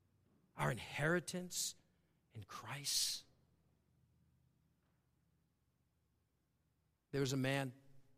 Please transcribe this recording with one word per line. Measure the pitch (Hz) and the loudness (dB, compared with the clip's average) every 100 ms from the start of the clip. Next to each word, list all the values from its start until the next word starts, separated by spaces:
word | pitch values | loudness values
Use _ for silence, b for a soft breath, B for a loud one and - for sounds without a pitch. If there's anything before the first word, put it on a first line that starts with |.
| _ _ _ _ _ - | _ _ _ _ _ -2
Our | 143 | 0
inheritance | 117 - - 151 175 - 180 180 - - - _ _ _ _ _ | 0 -4 0 4 4 2 -4 -4 -2 -2 -4 _ _ _ _ _
in | 110 | -14
Christ? | 101 - 107 139 139 - - - - - _ _ _ _ _ _ _ _ _ _ _ _ _ _ _ _ _ _ _ _ _ _ _ _ _ _ _ _ _ _ _ _ _ _ _ _ _ | -12 -10 -8 -4 0 2 2 0 -8 -20 _ _ _ _ _ _ _ _ _ _ _ _ _ _ _ _ _ _ _ _ _ _ _ _ _ _ _ _ _ _ _ _ _ _ _ _ _
There | 139 | 2
was | 135 | 2
a | 135 | 4
man | 131 139 135 120 - - - | 4 2 0 -4 -16 -20 -20